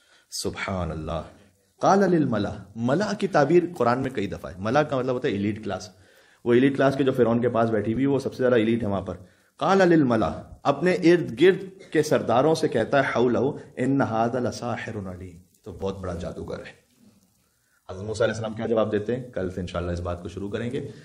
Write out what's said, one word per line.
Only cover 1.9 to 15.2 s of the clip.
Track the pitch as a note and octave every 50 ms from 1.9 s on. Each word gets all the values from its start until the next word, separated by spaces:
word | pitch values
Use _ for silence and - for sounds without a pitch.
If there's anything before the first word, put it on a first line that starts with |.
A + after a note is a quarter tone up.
| F#3 G3+ G3
लिल | F3+ F3+ E3 D3 B2+
मला, | A#2 G#2 G2+ F#2 F2+ - - - - A2+
मला | A#2 B2 C#3 E3 G#3 G3+ G#3
की | G#3 G3+ F#3+
ताबीर | - D#3+ C#3+ C#3 E3 F3 E3 E3 F3
कुरान | - A#2+ A#2 A#2+ C3
में | C3 C3 -
कई | - G2+ G2
दफ़ा | E2+ E2+ - C#2
है। | C#2+ E2+
मला | F#2+ A2 B2 D3 D#3
का | C#3+ C#3 C3
मतलब | B2 C3 B2+
होता | B2 B2+ D3
है | F3
elite | G3+ G3 G#2+ G#2+ G2+ A2
class, | G#2 F#2+ F#2 - - - _ _ _ _ _ _ _ _ _ -
वो | A#2 A#2+
elite | A#2+ C3 C#3+ C#3
class | C#3+ C#3+ C3+ C3+
के | C#3+ C#3+
जो | C3 B2+
फ़िरौन | C3 A#2+ A#2 A#2 A#2+
के | A#2+ A#2+
पास | A#2+ A#2 A#2 A#2
बैठी | A2 G#2+ G2+ A2+ A2+
हुई | A#2+ C3+ C#3+
वो | C#3+ C3
सबसे | - A2 - -
ज़्यादा | B2+ B2 B2 A#2+
elite | G#2+ A2 A#2 A2+
है | A#2 G2+
वहाँ | G2+ F#2+ F2+
पर। | F#2+ F2 - - - _ _ _ _ _ -
क़ाल | C3+ D#3+ F#3+ G3 F#3+
लिल | F3 E3+ E3 C#3+
मला, | B2 A#2+ A2 G2 D#2+ D#2 - - - - - -
अपने | C3+ - - E3 F#3 F3+ - F3+
इर्द | E3 F3+ E3+ D3+ B2 A#2
गिर्द | A2 D#3 F#3+ F#3 - - - - - - - -
के | D#3+ D3
सरदारों | - C#3+ A#2 G2+ F#2+ A2+ B2 C3+ D#3 D#3+
से | D#3+ - D3+
कहता | - A#2+ A2 G2+ C3+ C#3+
है, | C3+ - -
"हौलहु | B2+ A#2+ B2+ A#2 G2 A2+ C#3 D3+ - - - - -
इन्न | B2 C3 C#3 C#3 A#2+
हाज़ा | G#2+ A2 A2 A2+ A#2+ B2 B2+
लसाहिरुन | B2 G#2+ G2 - C#3 A#2+ A2+ - - - G#2+ G#2+ F#2+ F#2+
अलीम।" | F2+ F2+